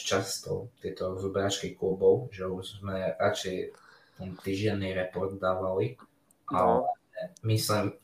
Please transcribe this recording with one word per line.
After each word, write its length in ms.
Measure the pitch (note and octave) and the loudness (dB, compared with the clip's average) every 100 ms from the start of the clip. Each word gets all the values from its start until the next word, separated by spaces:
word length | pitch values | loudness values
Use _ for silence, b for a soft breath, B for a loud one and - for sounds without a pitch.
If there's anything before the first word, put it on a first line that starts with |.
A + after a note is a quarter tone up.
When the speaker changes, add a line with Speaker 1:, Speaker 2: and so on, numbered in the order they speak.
Speaker 1:
často, 640 | - G2 - - - F#2+ G2+ - | 0 0 0 -6 -4 -6 -6 -10
tieto 320 | - - F#2 F#2+ | -10 -4 -4 -4
rozoberáčky 580 | F#2+ F#2+ G2 - F2+ | -2 0 0 0 -4
klubov, 540 | - F#2+ F#2+ F#2+ F#2+ B2+ F2+ | -2 -2 6 6 6 2 -6
že 80 | |
už 400 | F#2 F#2 - G2 | -6 -6 -8 -10
sme 320 | G2+ F#2+ F#2 - | -6 -2 -2 2
radšej 420 | G2+ - F#2+ F#2 - b b b b - | 2 2 -2 -4 -6 b b b b -14
ten 100 | F#2+ F2 | -12 -8
týždenný 480 | G2 F#2+ G#2 G2 F#2+ | -4 0 0 0 -2
report 480 | F#2 F#2 F#2 F#2+ G2 | -2 -4 -2 -4 0
dávali. 560 | F#2 F#2 F#2 F#2+ A#2+ - - _ _ _ - | 0 0 0 0 0 -4 -16 _ _ _ -4
Speaker 2:
No. 60 | F2+ | 2
Speaker 1:
Ale 160 | F#2 B2+ B2+ - _ - - - A2+ | 4 4 2 -4 _ -10 -10 -4 0
myslím, 480 | A2 - G#2+ G#2 - | 2 4 2 0 -4